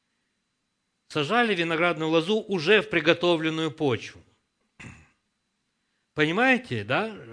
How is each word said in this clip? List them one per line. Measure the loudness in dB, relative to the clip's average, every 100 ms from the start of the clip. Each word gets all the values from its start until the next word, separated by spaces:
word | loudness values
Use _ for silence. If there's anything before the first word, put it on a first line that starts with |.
| _ _ _ _ _ _ _ _ _ _ -10
Сажали | -6 -2 0 0 0
виноградную | -2 0 0 0 0
лозу | 0 2 0 -2
уже | -2 2 2
в | 2
приготовленную | 0 2 2 2 2 0 -2 -4
почву. | -2 -2 -2 -4 -20 -20 _ _ _ _ -20 -20 -20 -20 _ _ _ _ _ _ _ _ _ _
Понимаете, | -2 0 2 2 2 0 -6
да? | -2 -2 -2 -8 -10